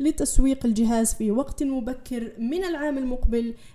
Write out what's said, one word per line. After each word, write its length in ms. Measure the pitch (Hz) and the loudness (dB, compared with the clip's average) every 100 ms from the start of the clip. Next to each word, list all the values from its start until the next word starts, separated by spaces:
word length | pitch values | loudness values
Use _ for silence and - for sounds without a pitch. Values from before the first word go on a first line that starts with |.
لتسويق 680 | 285 302 285 - 269 269 240 | -2 -2 4 6 6 4 0
الجهاز 480 | 214 226 233 226 | 2 2 2 0
في 160 | - 220 | 0 0
وقت 320 | 220 285 - | 0 -2 -2
مبكر 680 | 285 262 226 262 - 240 226 - | -2 -2 -4 -8 -8 -8 -8 -6
من 260 | 233 349 | -4 -4
العام 340 | 370 311 294 269 | -4 -4 -4 -4
المقبل 560 | 254 247 240 233 233 226 - | -4 0 2 2 -2 -8 -16